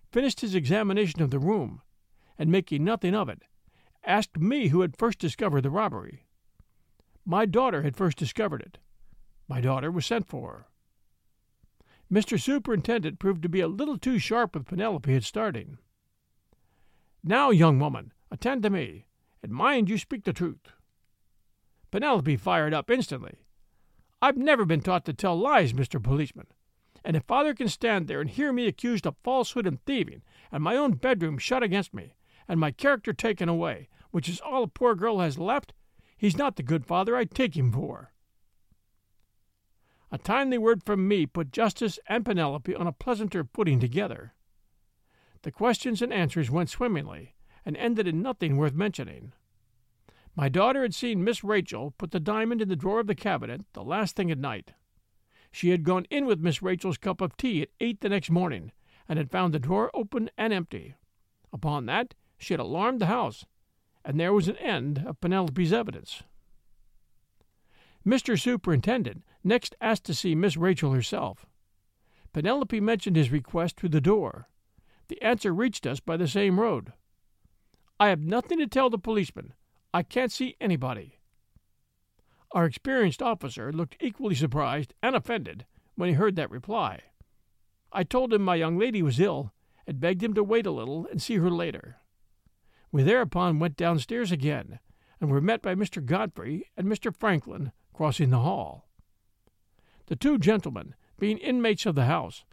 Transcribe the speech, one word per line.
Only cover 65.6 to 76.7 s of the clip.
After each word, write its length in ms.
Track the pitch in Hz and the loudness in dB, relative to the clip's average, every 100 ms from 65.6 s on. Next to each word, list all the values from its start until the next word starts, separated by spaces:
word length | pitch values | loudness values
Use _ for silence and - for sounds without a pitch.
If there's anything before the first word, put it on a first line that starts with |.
| 170 | 2
evidence. 500 | 220 220 - - - - - - - _ - _ - _ _ _ _ _ _ _ _ _ _ - | 2 -2 -8 -14 -16 -18 -20 -20 -20 _ -20 _ -20 _ _ _ _ _ _ _ _ _ _ 0
Mister 320 | 254 - 202 | 2 2 0
Superintendent 840 | 247 247 - 151 185 254 147 156 - _ | 2 0 2 2 2 0 -2 -6 -16 _
next 320 | 180 233 - - | 2 2 0 -4
asked 240 | 220 220 - | -2 0 -2
to 80 | |
see 220 | 151 190 160 | -4 0 2
Miss 220 | 196 147 | 2 2
Rachel 360 | 175 180 147 | 2 2 2
herself. 520 | 131 117 - - 101 - _ _ _ _ _ _ _ - | 0 0 -4 -6 -8 -18 _ _ _ _ _ _ _ -10
Penelope 480 | - 160 269 277 220 | -4 0 0 0 0
mentioned 360 | 208 226 - 165 | 0 0 2 4
his 160 | 135 | 4
request 460 | 147 123 175 170 - | 2 -2 -2 -2 -2
through 120 | 180 | -2
the 120 | 151 | 2
door. 480 | 139 208 143 - - _ _ _ _ _ - | 4 4 2 -6 -16 _ _ _ _ _ -14
The 140 | - | -4
answer 320 | 220 240 208 | 0 2 0
reached 320 | 175 247 - 131 | 0 0 -2 -6
us 140 | 135 | -6
by 180 | - 165 | -4 -2
the 100 | 170 | 0
same 320 | 143 202 185 | 2 2 4
road. 340 | 226 | 2